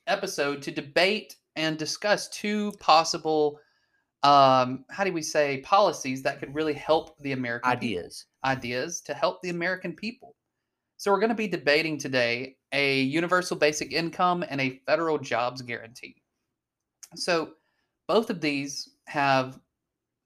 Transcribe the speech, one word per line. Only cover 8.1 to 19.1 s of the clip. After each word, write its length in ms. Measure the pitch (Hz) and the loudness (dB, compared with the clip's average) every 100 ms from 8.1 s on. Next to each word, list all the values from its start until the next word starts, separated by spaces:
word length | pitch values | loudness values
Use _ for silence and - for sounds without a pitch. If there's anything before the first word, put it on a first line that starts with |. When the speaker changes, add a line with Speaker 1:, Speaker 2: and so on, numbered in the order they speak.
| - - _ | -14 -20 _
Speaker 1:
Ideas 580 | 131 135 120 123 151 175 | -2 -2 -4 -4 -6 -8
to 120 | - | -10
help 280 | 143 170 185 | -4 -2 -2
the 80 | 180 | -8
American 440 | 175 170 185 185 156 | -4 -4 -4 -8 -10
people. 400 | 214 - - _ _ _ _ _ _ _ | -12 -12 -20 _ _ _ _ _ _ _
So 140 | - | 2
we're 80 | 196 | 4
gonna 140 | 220 | 4
be 140 | 226 214 | 0 -2
debating 500 | 170 143 147 160 151 | 0 4 4 2 -4
today 600 | 135 131 120 120 143 - _ | -2 0 2 0 -6 -14 _
a 300 | 139 139 135 | -2 2 2
universal 560 | 131 151 170 180 175 170 | 2 0 2 0 0 2
basic 340 | 151 151 - | 2 2 -4
income 520 | 156 165 - 180 175 175 | -4 -4 0 0 0 -4
and 120 | 139 | -4
a 200 | 131 131 - | -4 -4 -2
federal 320 | 156 165 151 | 0 0 -2
jobs 440 | 139 117 123 131 | -2 -2 -2 -4
guarantee. 600 | 123 113 113 120 139 - _ _ _ _ _ _ _ _ - 165 | -10 -12 -12 -20 -20 -20 _ _ _ _ _ _ _ _ -20 -8
So 380 | - 170 156 - _ _ _ _ - | -2 -2 -2 -10 _ _ _ _ -2
both 220 | 185 233 | 0 0
of 120 | 185 | -2
these 480 | 151 143 143 139 - _ | -2 -2 -4 -10 -14 _
have 520 | - | -8